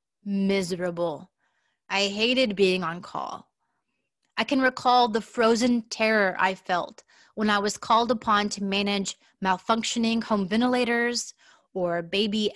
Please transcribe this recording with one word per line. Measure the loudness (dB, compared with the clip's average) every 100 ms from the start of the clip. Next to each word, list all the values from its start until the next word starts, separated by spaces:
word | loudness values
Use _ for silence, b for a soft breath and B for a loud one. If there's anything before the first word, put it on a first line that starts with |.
| _ _
Miserable. | -6 -2 0 0 -2 -4 -4 -4 -4 -4 -12 _ _ _ _ _ -6
I | -2 -2
hated | 0 0 2 0 4
being | 2 2
on | -2 -8
call. | -10 -10 -10 -12 -18 _ _ _ _ _ _ _ _ -6
I |
can | -2 2
recall | 0 2 4 4 4
the | 0
frozen | -4 0 2 4 2 0 -2
terror | -2 2 2 2 2
I | 0
felt | -2 -2 -2 -4 -12 -20 b b
when | b 0
I | 2
was | 0 -4
called | 2 4 4
upon | 0 0 2 0
to | -4
manage | -4 -2 0 -2 -4 -10 b b
malfunctioning | -2 0 0 0 0 -2 0 0
home | 0 0 0
ventilators | 0 2 2 0 0 0 -2 -8 -14 b b b
or | -4 -2 -2
baby | -2 -2 0 0 -2